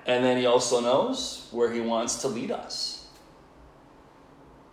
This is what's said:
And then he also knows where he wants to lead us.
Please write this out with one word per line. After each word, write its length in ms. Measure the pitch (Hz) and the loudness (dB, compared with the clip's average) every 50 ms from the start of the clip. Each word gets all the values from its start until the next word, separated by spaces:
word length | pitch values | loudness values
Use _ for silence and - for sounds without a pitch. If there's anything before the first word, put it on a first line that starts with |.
| - | -2
And 200 | 123 123 123 127 | 0 0 2 4
then 120 | 127 123 | 2 2
he 100 | 127 123 | 4 4
also 340 | 120 120 127 - - 127 120 | 4 4 4 4 2 0 2
knows 680 | 117 120 131 156 220 254 262 - - - - - - - | 2 4 2 2 2 2 -2 -4 -6 -8 -10 -12 -14 -8
where 200 | 117 117 117 113 | -2 0 0 0
he 80 | 117 117 | 0 -2
wants 420 | 113 113 113 113 120 - - - | -2 0 0 0 0 -2 -4 -2
to 60 | - 131 | -4 -4
lead 220 | 110 120 135 - | -4 -4 -4 -6
us. 560 | - - - - - - - - - - - - - - - - - - - - - - - - - - - - - - - - - - - - - - - - - - - - | -6 -6 -8 -10 -8 -8 -8 -8 -8 -12 -16 -20 -20 -20 -20 -20 -20 -20 -20 -20 -20 -20 -20 -20 -20 -20 -20 -20 -20 -20 -20 -20 -20 -20 -20 -20 -20 -20 -20 -20 -20 -20 -20 -20